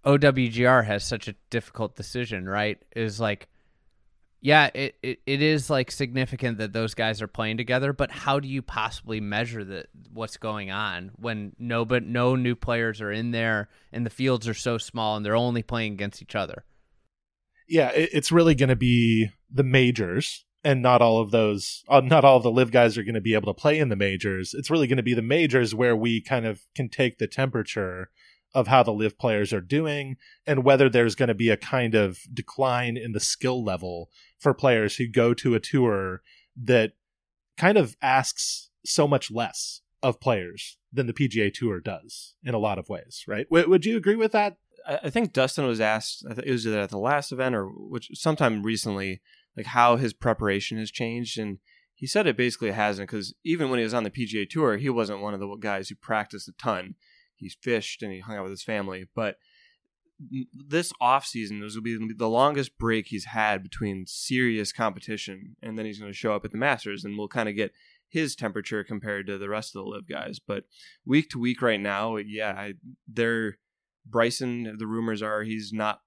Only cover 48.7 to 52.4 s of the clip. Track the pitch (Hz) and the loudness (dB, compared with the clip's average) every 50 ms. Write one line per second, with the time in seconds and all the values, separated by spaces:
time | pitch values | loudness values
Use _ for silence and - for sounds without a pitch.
48.7 | 113 104 - 113 101 98 98 95 95 - _ _ _ _ _ _ _ - 107 - | -4 -4 -4 -4 -6 -4 -6 -6 -8 -10 _ _ _ _ _ _ _ -14 -12 -2
49.7 | - 123 120 120 120 117 120 113 - _ - 120 110 - 113 101 98 101 - - | 2 4 6 6 6 4 2 -4 -4 _ -2 -2 2 2 2 2 2 0 -2 -6
50.7 | 110 110 110 104 - - 123 113 117 120 120 110 - 113 110 104 98 - _ _ | -8 -8 -10 -10 -8 -8 -6 -6 -6 -8 -8 -8 -6 -6 -6 -6 -8 -10 _ _
51.7 | _ _ _ _ _ _ 139 131 - 202 208 160 117 117 | _ _ _ _ _ _ -10 -2 0 2 2 2 2 2